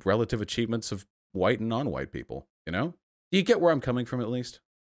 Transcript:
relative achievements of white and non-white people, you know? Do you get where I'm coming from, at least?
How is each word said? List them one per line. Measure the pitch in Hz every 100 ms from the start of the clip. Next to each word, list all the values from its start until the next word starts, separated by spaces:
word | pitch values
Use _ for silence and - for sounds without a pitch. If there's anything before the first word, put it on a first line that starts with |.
| 98
relative | 107 113 117
achievements | 104 - 113 113 -
of | 101 - _ _
white | 95 92 127
and | 113
non-white | 113 143 67 67
people, | - - 64 - _ -
you |
know? | 87 156 170 _ _ _
Do | 185
you |
get | 196 233
where | 170
I'm | 151
coming | - 123 120
from, | 127
at | 113
least? | 123 120 - _ _